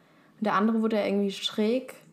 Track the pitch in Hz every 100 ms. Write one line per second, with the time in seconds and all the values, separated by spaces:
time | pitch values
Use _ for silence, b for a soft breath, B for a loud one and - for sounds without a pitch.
0 | b b b b 208 185 220 226 220 214
1 | 196 202 202 190 - - 214 254 - -
2 | -